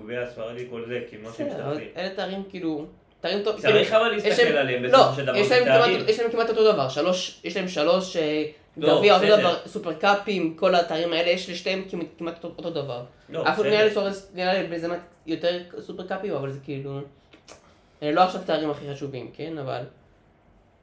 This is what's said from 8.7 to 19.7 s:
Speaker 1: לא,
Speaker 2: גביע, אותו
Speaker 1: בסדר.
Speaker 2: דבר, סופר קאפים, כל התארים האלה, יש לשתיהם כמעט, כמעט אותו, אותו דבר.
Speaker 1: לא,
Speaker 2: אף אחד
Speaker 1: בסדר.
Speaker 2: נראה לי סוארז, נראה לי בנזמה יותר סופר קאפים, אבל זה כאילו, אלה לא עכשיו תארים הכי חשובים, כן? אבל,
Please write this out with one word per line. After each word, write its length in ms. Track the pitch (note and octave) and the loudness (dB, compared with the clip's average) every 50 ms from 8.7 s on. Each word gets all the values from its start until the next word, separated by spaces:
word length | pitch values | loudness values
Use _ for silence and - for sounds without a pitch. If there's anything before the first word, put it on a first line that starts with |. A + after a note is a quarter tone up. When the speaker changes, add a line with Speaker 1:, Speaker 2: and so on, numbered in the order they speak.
| - | -8
Speaker 1:
לא, 220 | D#3+ D3+ D#3 D#3+ - | 0 2 4 4 6
Speaker 2:
גביע, 160 | G3+ G#3 F#3+ | 8 8 6
אותו 120 | F#3 G#3 | 8 8
Speaker 1:
בסדר. 140 | G3+ G#3+ G3+ | 6 6 6
Speaker 2:
דבר, 140 | - F3 E3 - - | 6 4 0 0 -6
סופר 260 | - - G#3 - F3 | -10 -10 -8 -6 -6
קאפים, 640 | D#3 - - G3 G3+ G3+ - A3+ G3 F#3 E3 D#3+ D#3+ | -6 0 2 2 2 2 0 -4 -2 -2 -2 -2 -2
כל 180 | - G3 F#3 F#3 | 0 2 4 4
התארים 380 | F3 F3 - E3 D#3 E3+ E3+ | 4 2 0 -2 -2 -2 0
האלה, 180 | E3 D#3+ F3 F3+ | 0 0 2 2
יש 200 | - F#3+ - - | 0 0 -2 -8
לשתיהם 340 | F3 F3 - F#3 F#3+ F#3+ F#3+ F#3+ | -10 -6 -4 -4 -4 -4 -6 -8
כמעט, 160 | - F3 D#3+ - - - | -8 -8 -8 -10 -10 -10
כמעט 260 | E3+ E3 E3+ - - | -10 -10 -10 -10 -14
אותו, 100 | E3+ - - | -14 -12 -10
אותו 120 | - E3+ | -10 -6
דבר. 320 | E3 D3 C#3 C3+ B2 B2 B2 - _ _ _ - | -6 -6 -6 -6 -8 -10 -12 -14 _ _ _ -10
Speaker 1:
לא, 140 | - E3 | -6 -2
Speaker 2:
אף 40 | - | 0
אחד 80 | D3+ - | 0 0
Speaker 1:
בסדר. 160 | G#3+ G#3 - | 0 0 2
Speaker 2:
נראה 140 | G#3+ G#3 G#3+ | 4 4 4
לי 60 | G#3+ | 4
סוארז, 400 | G#3 G#3+ G3 G3 G3 - - - - | 2 0 -2 -2 -4 -8 -12 -14 -8
נראה 280 | F3+ F#3 F#3 F#3+ F#3+ | -4 -2 0 0 0
לי 40 | E3+ | -2
בנזמה 280 | E3 E3+ E3+ E3 E3+ F3 F3 - - _ _ - | -4 -6 -6 -4 -4 -6 -6 -10 -14 _ _ -8
יותר 320 | D#3 D#3+ D#3 E3+ F3 F3+ F3+ F3+ - - - | -6 -6 -2 -2 -2 -2 -4 -8 -12 -14 -16
סופר 260 | - - F3+ F3+ F3+ | -14 -14 -12 -12 -8
קאפים, 280 | - F#3+ F#3+ G#3 G3+ E3 | -8 -8 -6 -6 -6 -4
אבל 160 | C3+ C#3 C3+ | -4 -6 -6
זה 60 | C3+ C3+ - | -8 -10 -10
כאילו, 360 | D3+ C#3+ C3+ C3+ C#3 C#3 C#3 C#3+ C#3 _ _ _ _ _ - _ - - - _ _ _ _ _ _ _ - | -10 -10 -10 -8 -8 -10 -10 -12 -14 _ _ _ _ _ -20 _ -20 -20 -20 _ _ _ _ _ _ _ -8
אלה 100 | D3+ D3+ | -4 0
לא 80 | D3+ F3 | 2 2
עכשיו 200 | F#3 F3+ - F#3 F3+ | 2 2 2 -6 -4
תארים 240 | - E3 D3+ D#3 D3+ | -2 -2 -2 -2 -4
הכי 220 | D3 C3+ D3 C#3+ | -6 -6 -8 -10
חשובים, 380 | C#3 C3+ D3 C3+ C3 B2 A#2+ - - | -10 -10 -10 -10 -10 -10 -12 -12 -12
כן? 240 | - D3 D#3+ E3 D3+ | -12 -12 -10 -10 -10
אבל, 240 | C3+ C3 | -8 -8